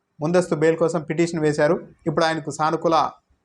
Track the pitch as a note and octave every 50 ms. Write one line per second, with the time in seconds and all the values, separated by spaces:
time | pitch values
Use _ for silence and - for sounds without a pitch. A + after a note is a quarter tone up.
0 | _ _ _ - D3 D#3+ F3 F#3 F3 F3 E3+ D3 D#3 E3 D#3+ D#3+ F3 D#3+ E3 E3+
1 | D3 D3+ D#3+ D#3+ E3+ E3 E3+ D#3+ D3+ D3+ D3 D#3+ D3+ D3+ F3+ - - - - _
2 | _ E3+ D3 E3+ E3 D#3+ D#3+ D#3+ D3+ D#3 C3+ - D3+ D#3 D#3+ D#3 E3 E3+ E3 D#3
3 | C3+ B2 - _ _ _ _ _